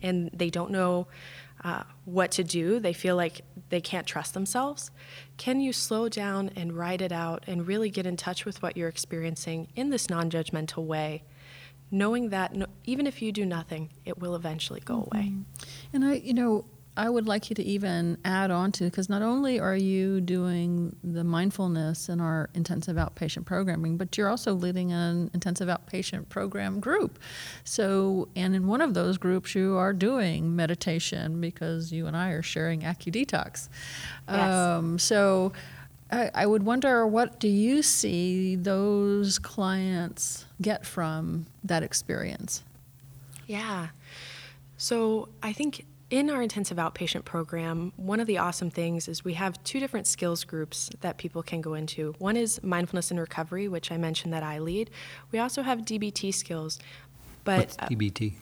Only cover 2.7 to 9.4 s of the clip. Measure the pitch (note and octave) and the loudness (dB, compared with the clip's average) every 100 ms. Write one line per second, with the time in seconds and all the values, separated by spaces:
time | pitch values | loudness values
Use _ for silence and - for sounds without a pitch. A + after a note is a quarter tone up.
2.7 | A#3 G3 E3+ F3+ F3+ E3+ - - - - | 2 2 0 2 4 2 -2 -16 -16 -2
3.7 | F3 - F#3 - D#3 D#3+ F#3+ G3 B3 C#4 | -2 -2 -4 -4 -4 -4 -4 -2 0 -2
4.7 | D4 - - - - - - B3+ C4 C4+ | -4 -10 -14 -20 -18 -18 -6 0 2 2
5.7 | A#3+ - A3 A3+ G#3+ G3+ G3 G3 F#3+ E3+ | 0 0 0 0 -2 -2 -2 -2 -4 -4
6.7 | E3+ F3 F#3 F#3 E3+ E3 E3 - F3 E3+ | -4 -2 0 -2 -2 -2 -4 -4 -4 0
7.7 | G3+ G#3+ G3 F#3 F3 - F3+ G#3+ F#3+ F3 | 0 0 0 -2 -2 -4 -4 -6 -6 -4
8.7 | F3 E3 D#3+ - E3 E3 D#3+ | -2 -4 -4 -6 -4 -4 -4